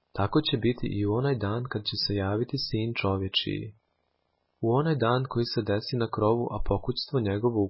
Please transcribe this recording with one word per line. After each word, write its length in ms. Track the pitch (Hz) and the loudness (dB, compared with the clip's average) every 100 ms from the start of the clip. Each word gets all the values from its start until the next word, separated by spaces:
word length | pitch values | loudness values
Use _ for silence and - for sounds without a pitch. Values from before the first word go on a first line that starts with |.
| _ - | _ -4
Tako 200 | 98 151 | 0 2
će 160 | 143 123 | 2 2
biti 300 | 117 123 - 98 | 2 0 -2 0
i 80 | 101 | 0
u 80 | |
onaj 220 | 110 139 127 | 2 0 0
dan 280 | 98 113 123 | 0 -2 -4
kad 100 | 107 101 | -6 -6
će 60 | 101 | -4
se 80 | - 101 | -2 0
javiti 420 | 95 107 123 - | 0 0 -2 -4
Sin 360 | - 110 113 117 | -2 -2 -2 -2
čovječiji. 640 | 98 95 95 - - 101 107 - _ _ _ _ _ _ _ _ | 0 0 0 -2 -2 -4 -6 -14 _ _ _ _ _ _ _ _
U 60 | 113 120 | 2 2
onaj 160 | 156 147 | 2 2
dan 260 | 113 123 131 | 2 2 0
koji 160 | 117 117 | -2 0
se 160 | - | -2
desi 340 | 104 101 - 123 | 0 -2 -2 -2
na 100 | 113 - | -2 2
krovu, 300 | 107 117 123 | 2 2 0
a 60 | 107 - | 0 2
pokućstvo 540 | 101 - 120 - 139 | 2 0 -4 -2 0
njegovo 400 | 104 101 120 | 0 2 2
u 60 | 113 | 2